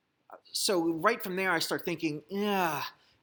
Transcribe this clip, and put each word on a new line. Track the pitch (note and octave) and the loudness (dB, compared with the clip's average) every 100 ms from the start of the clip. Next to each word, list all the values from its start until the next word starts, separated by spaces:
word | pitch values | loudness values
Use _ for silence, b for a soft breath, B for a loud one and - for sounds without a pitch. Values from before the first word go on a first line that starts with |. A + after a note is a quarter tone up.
| _ _ - - - | _ _ -20 -20 -8
So | - - F3+ E3 | -2 2 2 2
right | E3 G3 A#3 | 2 2 0
from | G3+ F#3 | -2 -2
there, | F#3+ | 2
I | E3 | 2
start | - D3 | 0 -2
thinking, | - E3 D#3+ D3 - | -2 -2 -4 -4 -6
"Yeah, | G3 G#3 G3 F3 C#3+ B B B B | -2 0 2 2 0 B B B B